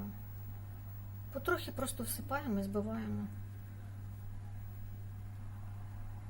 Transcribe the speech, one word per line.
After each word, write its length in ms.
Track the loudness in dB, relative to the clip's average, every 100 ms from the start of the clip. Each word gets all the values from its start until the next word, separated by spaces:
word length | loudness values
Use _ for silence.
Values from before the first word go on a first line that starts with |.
| 0 -2 -4 -4 -4 -4 -4 -4 -4 -4 -4 -4 -4
Потрохи 400 | 2 6 6 4
просто 320 | 2 2 2
всипаємо 560 | 0 0 2 2 6 6
і 20 |
збиваємо, 640 | 6 4 4 2 2 2 2 -2 -4 -4 -6 -6 -6 -4 -4 -4 -2 -2 -2 -4 -4 -4 -4 -2 -4 -4 -4 -4 -4 -2 -2 -2 -2 -2 -2 -2